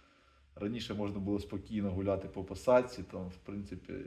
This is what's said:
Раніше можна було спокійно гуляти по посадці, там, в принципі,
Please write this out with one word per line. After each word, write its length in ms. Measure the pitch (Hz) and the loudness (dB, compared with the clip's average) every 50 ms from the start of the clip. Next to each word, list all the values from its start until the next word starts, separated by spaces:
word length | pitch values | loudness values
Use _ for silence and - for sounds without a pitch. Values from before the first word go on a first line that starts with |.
| - - - _ _ - - - - _ - | -20 -20 -20 _ _ -20 -20 -20 -20 _ -8
Раніше 400 | - 104 104 120 117 - - 104 | -4 -4 -2 -2 -2 -4 -4 -2
можна 240 | 101 104 101 101 101 | -2 0 -2 -2 -2
було 220 | 95 98 101 98 | 0 2 2 0
спокійно 500 | - - 110 95 - - 113 104 101 98 | 0 -2 -6 -6 -6 -4 -2 0 0 0
гуляти 380 | 90 95 98 101 98 95 95 87 | 0 2 2 2 2 2 0 -4
по 160 | - 98 92 | -6 -8 -6
посадці, 580 | - 98 - - 127 123 127 127 123 - - 87 | -6 -8 0 4 8 8 8 8 4 -2 -8 -10
там, 260 | - - 92 92 90 | -8 -6 -6 -6 -8
в 80 | - | -10
принципі, 580 | - - - 101 104 92 - - 85 - - - 90 85 | -12 -12 -8 -8 -8 -6 -6 -8 -10 -8 -8 -8 -8 -8